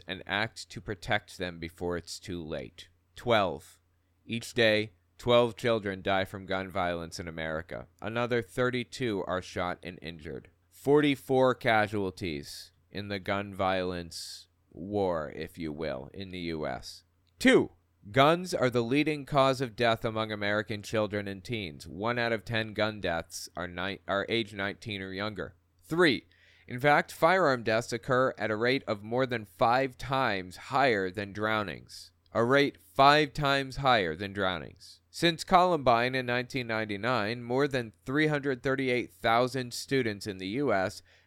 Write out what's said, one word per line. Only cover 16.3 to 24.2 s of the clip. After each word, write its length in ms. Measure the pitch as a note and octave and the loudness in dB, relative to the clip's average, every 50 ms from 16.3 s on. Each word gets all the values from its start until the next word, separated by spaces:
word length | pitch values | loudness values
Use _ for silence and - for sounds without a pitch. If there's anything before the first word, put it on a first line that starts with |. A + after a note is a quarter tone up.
the 80 | F2+ F#2 | -10 -8
U 260 | F2 E2 E2 D#2 D2+ | -6 -4 -4 -4 -4
S. 380 | C#2 B1+ A#1+ - - - - _ _ _ _ _ _ _ - | -4 -6 -6 -10 -12 -18 -18 _ _ _ _ _ _ _ 2
Two, 320 | - B3+ B3+ F3 A#2 - _ _ _ _ _ _ - F#2+ | 4 6 6 6 4 2 _ _ _ _ _ _ -12 -2
guns 400 | G#2 C3 C#3 D3 E3 F3 F#3 F3+ | 4 4 6 6 6 4 0 -4
are 200 | - - - B2+ | -2 0 0 2
the 100 | A2 B2 | 2 2
leading 460 | A#2 A2+ B2+ D3 D3+ D3+ D3+ D3 C#3 - | 0 2 2 2 2 0 -2 -4 -4 0
cause 340 | D3+ C#3+ C3+ C3+ C3+ B2 | 2 4 4 4 4 0
of 140 | C3+ A#2+ G#2+ | -2 -4 -2
death 280 | - A#2+ A#2 A2+ A2+ - | 2 2 2 2 2 0
among 280 | A#2 A2 A2 A2 A2 | -4 -2 -2 -2 -2
American 500 | G#2+ G#2 G2+ G2+ G#2 G#2+ G#2+ - A2 G#2 | -4 -2 0 0 0 0 0 -2 -6 -8
children 460 | G2+ - - A2 G#2+ G#2 F#2+ G#2 G2+ G2+ | -6 -4 -2 0 0 0 -2 -4 -4 -6
and 160 | G2 G2 F2 | -8 -10 -8
teens. 440 | - B2 A2 G2+ E2 D2 C2+ - E2+ | -8 -6 -6 -6 -8 -10 -12 -14 -14
One 300 | C2+ F2 G2+ A#2 A#2+ B2 | -8 -4 -4 -2 0 0
out 160 | A#2 A#2 A#2 | 0 0 0
of 120 | G#2+ G2 | -2 -4
ten 280 | - A#2 A2 A2 A2 G#2 | -2 -2 -2 -2 -2 0
gun 260 | G#2 G#2+ G#2+ G#2+ G#2+ | 0 0 0 0 -2
deaths 480 | F#2 F2 E2 E2 E2 - - - - - - | -2 -2 -2 -2 -4 -6 -10 -14 -14 -12 -10
are 120 | - F2 F2+ | -8 -8 -8
ni-, 320 | F2 F2+ F2+ F#2+ G2 - _ - | -6 -6 -6 -6 -6 -6 _ -2
are 180 | F#2 G2 | -2 -2